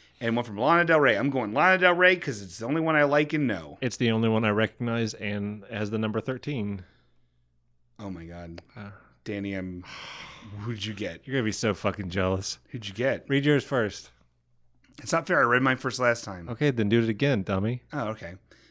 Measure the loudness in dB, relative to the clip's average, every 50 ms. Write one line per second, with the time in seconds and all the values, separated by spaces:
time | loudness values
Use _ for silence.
0 | -20 _ _ _ -2 -2 0 0 -2 -4 -4 0 2 4 4 4 4 4 4 4
1 | 6 4 4 4 2 0 0 0 -2 0 0 2 4 4 4 6 6 4 6 6
2 | 6 6 6 4 0 -6 -6 -6 -10 -12 -10 -8 -4 -2 -2 0 0 2 4 4
3 | 4 6 4 4 4 2 2 0 2 0 0 -2 -6 -10 -8 -4 -4 -4 -2 0
4 | 2 2 4 4 4 4 2 4 2 2 2 2 2 0 -2 -4 -4 -4 -2 -2
5 | -2 -4 -4 -6 -6 -6 -4 -4 -4 -6 -8 -10 -12 -10 -6 -6 -4 -2 -2 -2
6 | -2 -2 -2 -2 -4 -4 -6 -6 -6 -6 -4 -4 -4 -4 -6 -8 -10 -16 _ _
7 | _ _ _ _ _ _ _ _ _ _ _ _ _ _ _ _ _ _ _ -14
8 | -12 -10 -10 -10 -12 -14 -14 -14 -14 -14 -14 -16 -18 _ _ -16 -16 -16 -16 -20
9 | -20 _ _ _ _ -8 -6 -4 -4 -4 -4 -6 -6 -8 -10 -12 -12 -14 -16 -16
10 | -16 -16 -16 -16 -16 -18 -18 -20 -18 -16 -14 -10 -8 -8 -6 -6 -8 -8 -8 -6
11 | -8 -8 -8 -10 -10 -4 -2 0 0 0 -2 0 0 0 0 0 -2 -4 -4 -4
12 | -6 -4 -2 0 2 2 0 0 -4 -8 -10 -10 _ _ -12 -10 -10 -10 -6 -2
13 | 0 0 0 -2 -2 -2 0 2 4 4 4 4 2 0 0 0 0 0 -4 -8
14 | -16 -20 _ _ _ _ _ _ _ _ _ _ _ _ _ _ _ _ -20 -14
15 | -4 -2 -2 -2 0 2 2 4 4 6 4 4 4 2 2 0 -2 -6 -2 2
16 | 2 2 2 0 -4 -10 -12 -10 -10 -10 -4 0 0 2 2 2 2 4 4 4
17 | 4 2 0 0 2 2 2 0 0 0 0 0 0 0 -2 -4 -8 _ -8 -6
18 | -6 -6 -6 -8 -12 -14 -14 -16 _ _ -20 _ _ _